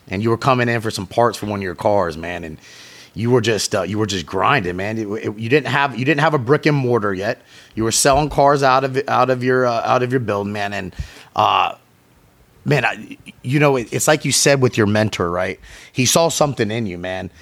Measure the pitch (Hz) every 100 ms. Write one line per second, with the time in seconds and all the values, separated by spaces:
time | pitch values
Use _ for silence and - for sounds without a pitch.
0 | - 95 113 113 143 123 120 117 110 107
1 | 92 - 120 98 104 101 95 82 110 104
2 | 87 80 82 87 82 78 - - - -
3 | - - 113 123 110 104 - 104 90 104
4 | 107 98 80 95 104 139 90 90 101 110
5 | 104 110 113 107 113 151 123 143 139 113
6 | 127 143 160 151 117 147 156 147 123 120
7 | 104 92 104 131 _ - - - 113 -
8 | 147 135 151 - 139 147 135 131 135 135
9 | - 120 127 127 127 127 123 117 107 123
10 | 123 131 107 101 101 104 101 101 92 -
11 | - - - - 104 95 92 - _ _
12 | _ _ _ _ _ _ - 143 117 98
13 | 104 - - - 123 147 143 131 110 127
14 | - 151 147 - 151 139 127 120 104 107
15 | 110 - 87 87 95 92 - - - -
16 | 127 170 165 - 151 123 107 113 107 87
17 | 90 92 92 -